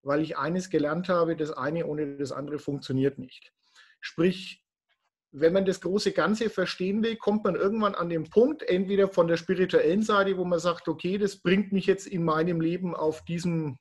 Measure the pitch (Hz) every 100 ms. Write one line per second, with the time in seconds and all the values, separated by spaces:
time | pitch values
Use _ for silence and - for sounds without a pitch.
0 | 139 147 156 147 139 180 180 156 147 160
1 | 185 180 165 160 151 143 131 170 147 151
2 | 147 139 139 139 147 147 - 143 - 131
3 | 139 135 - - - _ _ _ - _
4 | - - 175 180 - - _ _ _ _
5 | _ _ _ 139 160 190 190 180 175 202
6 | 202 - 160 214 220 202 180 - 185 208
7 | 226 226 - 214 214 170 196 220 208 -
8 | 170 165 160 208 254 302 - 185 190 196
9 | 190 190 170 165 165 180 180 165 156 190
10 | 214 208 196 185 180 170 170 170 - 156
11 | 180 202 202 - 175 190 196 196 190 190
12 | - 185 165 156 170 165 165 180 185 -
13 | 156 156 - 170 175 165 156 127